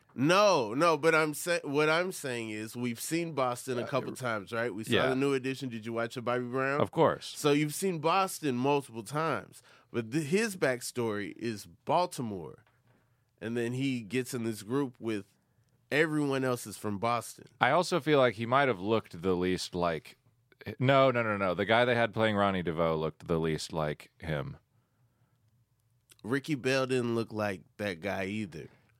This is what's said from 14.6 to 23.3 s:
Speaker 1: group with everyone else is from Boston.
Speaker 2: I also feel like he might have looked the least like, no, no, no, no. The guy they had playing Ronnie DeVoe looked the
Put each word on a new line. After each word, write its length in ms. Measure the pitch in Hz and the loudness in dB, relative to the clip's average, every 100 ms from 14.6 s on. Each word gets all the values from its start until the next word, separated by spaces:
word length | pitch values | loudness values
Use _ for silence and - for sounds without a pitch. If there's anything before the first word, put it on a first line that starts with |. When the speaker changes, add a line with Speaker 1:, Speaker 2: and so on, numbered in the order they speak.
Speaker 1:
group 300 | 101 131 139 120 | -4 -2 -4 -6
with 260 | 113 107 - _ _ _ _ _ - | -4 -4 -6 _ _ _ _ _ -2
everyone 520 | 135 165 151 143 135 | 0 2 2 0 0
else 220 | 131 123 110 | 0 -2 -4
is 100 | 92 | -8
from 200 | 107 101 | -6 -2
Boston. 480 | 117 120 - - - - | -2 -2 -4 -14 -16 2
Speaker 2:
I 100 | 117 | 4
also 280 | 156 180 180 | 4 2 0
feel 200 | 147 147 | 2 4
like 160 | 127 104 | 4 2
he 100 | 117 | 0
might 220 | 127 139 | 2 2
have 120 | 98 | 2
looked 420 | 98 110 - 87 | 2 0 0 -4
the 140 | 90 90 | 0 2
least 380 | 90 90 - 90 | 2 0 -2 -2
like, 420 | 87 80 - - _ _ _ - - 104 | -2 -2 -8 -20 _ _ _ -18 -12 -2
no, 320 | 127 139 135 | 2 6 6
no, 100 | 120 | 4
no, 140 | 113 104 | 0 0
no. 160 | 98 | 0
The 100 | 87 98 | 0 4
guy 200 | 113 123 | 4 6
they 100 | 117 | 4
had 180 | 117 | 2
playing 220 | 107 110 104 | 2 2 4
Ronnie 280 | 101 95 | 2 2
DeVoe 320 | 87 82 82 80 | -2 0 2 2
looked 300 | 78 - | -2 -4
the 120 | - | -2